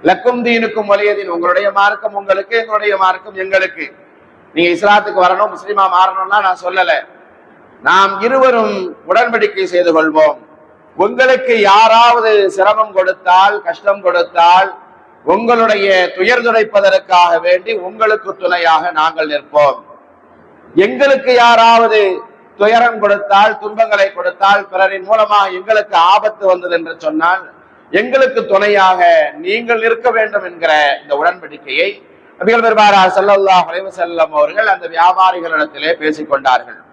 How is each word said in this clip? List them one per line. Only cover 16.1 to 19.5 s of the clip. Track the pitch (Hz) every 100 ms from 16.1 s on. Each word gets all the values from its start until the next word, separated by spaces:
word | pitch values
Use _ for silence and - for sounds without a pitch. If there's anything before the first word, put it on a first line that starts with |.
| -
துயர் | 185 247
துடைப்பதற்காக | 233 226 220 208 196 190 - 185 180 170
வேண்டி | 170 180 185
உங்களுக்கு | 220 180 214 220 214 196 -
துணையாக | 180 180 170 160 175
நாங்கள் | 160 156 160 156
நிற்போம். | 147 -